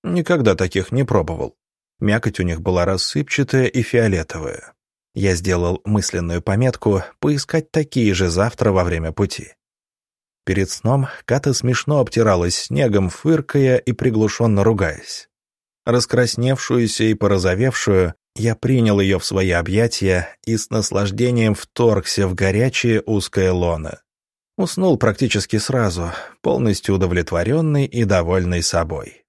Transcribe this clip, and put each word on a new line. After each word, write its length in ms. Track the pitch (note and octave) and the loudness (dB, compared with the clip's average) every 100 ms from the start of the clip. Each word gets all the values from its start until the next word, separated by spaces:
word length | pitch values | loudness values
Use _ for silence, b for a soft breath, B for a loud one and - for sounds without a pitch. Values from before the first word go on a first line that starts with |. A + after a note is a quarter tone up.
Никогда 500 | - F3 D#3 F3 A2+ | -2 -2 0 4 4
таких 380 | F2+ F#2 F#2+ - | 4 0 0 -2
не 120 | B2 | -2
пробовал. 520 | C3+ G2+ D2+ E2 A#1+ _ _ _ _ _ | 2 0 0 -6 -8 _ _ _ _ _
Мякоть 380 | G#2 A2 A2 - | 0 0 -2 -2
у 40 | |
них 180 | F2+ E2 | -4 -2
была 240 | F#2+ F2+ | 0 0
рассыпчатая 800 | F2 F#2 - D3 C#3+ - C3 C3 | 0 0 -2 -4 -4 -4 0 0
и 160 | B2+ B2+ | 0 0
фиолетовая. 920 | A2+ B2 A2+ F#2 D#2 F2 D#2 - - _ _ _ _ | 0 2 2 0 -4 -8 -10 -10 -16 _ _ _ _
Я 220 | - G2+ F2 | -2 0 0
сделал 440 | F#2+ F2+ F2 F#2 G2+ | 0 0 0 -4 -2
мысленную 560 | G#2 - F#2 E2+ F2 | -2 -2 -4 -4 -4
пометку 600 | G2 G2+ B2+ - A2 F#2+ - _ | -2 0 0 0 0 0 -2 _
поискать 520 | D3 C#3+ - E3 D#3 | -2 -2 -2 -4 -2
такие 420 | D#3+ D3+ C3 A2 | -4 -2 0 2
же 160 | F2+ F#2 | 2 0
завтра 440 | E2+ A2+ - A2 | 2 -2 0 2
во 120 | F#2 | 2
время 280 | F2 E2+ D#2+ | 0 -2 -4
пути. 420 | D#2 G2+ - - _ _ _ _ _ _ _ _ _ | -2 -4 -4 -16 _ _ _ _ _ _ _ _ _
Перед 260 | - F#2+ F#2+ | -2 -2 -2
сном 360 | - A2 C3+ C3+ - | -2 0 0 -2 -8
Ката 300 | - C3+ C#3+ | -2 0 0
смешно 460 | B2 B2 A#2+ - D3 | 0 0 -2 0 0
обтиралась 560 | B2 - A2 F#2 F2 - | 0 2 2 4 0 -4
снегом, 540 | - C3+ C3 G2+ F#2 | -4 0 2 2 0
фыркая 640 | - D3+ D#3+ - C#3+ C3 B2+ | -2 0 0 0 0 2 2
и 160 | - | 0
приглушенно 720 | A2+ B2 G#2+ G#2+ - A#2 G2+ | -2 0 2 0 2 2 4
ругаясь. 640 | G#2 G#2 F2 D2+ - - - _ _ _ _ _ - | 4 2 -2 -4 -14 -16 -18 _ _ _ _ _ 0
Раскрасневшуюся 1160 | A#2+ - B2+ A#2+ - B2 C3+ - B2 A2+ - | 0 2 0 0 0 0 0 0 2 2 2
и 100 | A2 | 0
порозовевшую, 1000 | G#2+ G#2 G2 F#2 F#2 C3 - - F#2+ F2+ - _ | 2 2 2 2 2 0 0 2 2 2 -2 _
я 200 | - A2+ | -4 -2
принял 440 | A2 A#2+ C3 A2 G2+ | -2 0 2 4 4
её 200 | G2 F#2 | 2 0
в 60 | |
свои 260 | - F#2+ F#2+ | 0 -2 0
объятия 840 | E2+ E2+ G2+ A#2 - G2 F2+ E2+ - | 0 0 0 0 0 0 0 -2 -10
и 120 | - A2 | -4 -4
с 140 | - | -2
наслаждением 840 | A2 G2+ G2 G2+ G2 B2 A#2+ A2 | -4 -2 -2 -2 -2 0 2 2
вторгся 720 | G2+ - - A#2+ G2+ - - F#2+ | 0 -6 0 2 2 -2 -2 -2
в 80 | |
горячее 680 | F#2 G2 G2+ B2+ - A#2+ A2 | 0 0 2 0 0 0 0
узкое 480 | - G#2+ - - F#2 | 0 -2 -2 0 2
лоно. 480 | F2+ F2 D#2+ D#2 - _ _ _ _ _ - | 2 0 -2 -8 -14 _ _ _ _ _ -6
Уснул 400 | F#3 - F#3 B2+ | -4 0 0 2
практически 640 | A2+ G2+ B2 G#2+ - G#2+ | 0 0 -2 -2 -2 -4
сразу, 540 | - C3 G#2+ E2+ E2+ B B - | -2 0 0 -2 -6 B B -6
полностью 540 | - C3 A#2+ F#2+ - | -2 0 0 0 0
удовлетворённый 920 | F#2+ F#2 F2+ E2+ E2+ F2+ D3+ D#3+ D3 | 0 2 0 -2 -2 0 0 0 0
и 200 | C#3 A#2+ | 0 -2
довольный 580 | G#2+ F#2+ E2+ F#2 F2+ F2+ | 2 2 2 0 0 -2
собой. 640 | E2+ E2+ E2 D#2 C2+ - | -2 -2 -2 -6 -12 -20